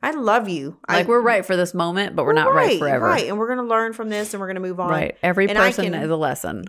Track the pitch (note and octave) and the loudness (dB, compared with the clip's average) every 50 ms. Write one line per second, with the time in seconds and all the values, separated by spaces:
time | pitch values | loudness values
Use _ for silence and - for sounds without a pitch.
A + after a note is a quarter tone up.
0 | - C#4 D#4 D#4 B3 G#3 G#3 B3 A3 G3 F3 D3+ C3+ C#3+ F3 - - - F3 F3 | -4 -4 -2 -2 0 2 2 2 2 -2 -4 -6 -6 -8 -12 -10 -4 -2 0 0
1 | F3+ F3+ A#3 A#3+ A#3 A#3+ A#3 G3+ F3+ - F#3+ F3 F3+ F3 - F3+ E3+ E3+ F3 G3 | 2 2 2 2 4 2 2 2 0 0 0 0 0 0 -2 -2 -2 -2 -2 -2
2 | G3+ - - - D3 - - D#3 D#3 C5 C5+ - - G#4+ - - - - - - | -2 -2 -2 0 2 2 4 4 4 4 4 4 4 4 2 2 2 0 0 2
3 | - - - - - - G3 G#3+ A3 A#3 B3+ B3+ B3 A#3 A3+ A3 A3+ A3+ A3 A3+ | 2 2 0 0 0 -2 -2 -2 -2 -2 -2 -2 -2 0 0 0 0 -2 -4 -6
4 | A3+ A3 G#3+ G#3 G#3+ G#3+ - G3 G3 F#3 F#3+ F#3 F#3 F#3 F3+ F3 F3+ F3 E3 D#3 | -6 -4 -4 -4 -4 -4 -6 -8 -6 -6 -6 -6 -6 -6 -4 -4 -2 0 0 0
5 | D#3 - - - - F3 F3+ F#3+ G3 G3 G3+ G#3+ G#3+ - A#3+ - F3+ F3+ E3+ D#3 | -2 -4 -4 -2 -2 0 2 2 2 2 4 4 4 4 2 0 -2 -2 -2 -2
6 | D3 D#3 E3 D#3 D#3 C3+ B2+ - - F2 - G2+ F2+ | -2 -2 -2 0 0 -2 -4 -4 -6 -8 -8 -8 -4